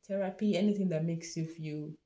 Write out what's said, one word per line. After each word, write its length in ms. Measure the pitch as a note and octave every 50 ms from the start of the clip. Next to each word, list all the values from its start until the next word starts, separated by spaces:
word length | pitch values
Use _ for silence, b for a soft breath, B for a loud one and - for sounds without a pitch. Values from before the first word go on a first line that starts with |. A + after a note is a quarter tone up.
| _
therapy, 500 | - G3 G3 G3 F#3 F#3+ - G#3+ G#3 G3
anything 320 | E3+ G3 G#3 G3+ G3+ G3 F#3
that 140 | E3 D#3 D#3
makes 320 | E3+ E3+ E3 E3+ - -
you 100 | E3+ D#3+
feel 440 | D#3+ D#3+ - D#3+ D#3 D3+ D3+ D3+ D3+ D#3 - _